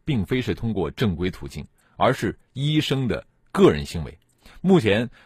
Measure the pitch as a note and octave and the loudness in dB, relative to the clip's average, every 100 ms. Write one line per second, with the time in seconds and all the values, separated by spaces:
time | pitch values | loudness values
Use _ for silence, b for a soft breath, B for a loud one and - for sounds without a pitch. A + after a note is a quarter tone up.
0 | - B2 F2+ C3 A2 E2+ A#2 F#2+ D2+ - | -4 -4 -2 -2 -2 -4 -4 -4 -4 -2
1 | A2+ D#2+ F2+ - C#2+ D2 - _ _ - | -2 0 -4 -6 -12 -14 -16 _ _ 0
2 | G#2+ C3+ G#2 - _ C3 D3 D#3 - C3+ | 0 2 -4 -6 _ -6 -2 0 0 -2
3 | B2 D2+ - _ _ - F3 D2 C#2+ F2 | -2 -4 -8 _ _ 4 4 4 -2 -8
4 | C#2 - _ _ b b F3 F3+ G#2+ G#2 | -10 -14 _ _ b b 4 4 4 2
5 | B2 b | -2 b